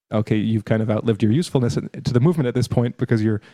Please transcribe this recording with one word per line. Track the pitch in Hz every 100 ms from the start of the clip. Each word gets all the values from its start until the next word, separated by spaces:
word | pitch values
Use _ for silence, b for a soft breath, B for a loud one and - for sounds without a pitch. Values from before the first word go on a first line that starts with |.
| _
okay, | 107 - 107
you've | 107 110 -
kind | 113
of | 110
outlived | 107 117 101
your | 107
usefulness | 131 175 135 120 -
to | - - -
the | 120
movement | 151 170 123
at |
this | 123 120
point | - 120 -
because | 123 117
you're | 107 104 B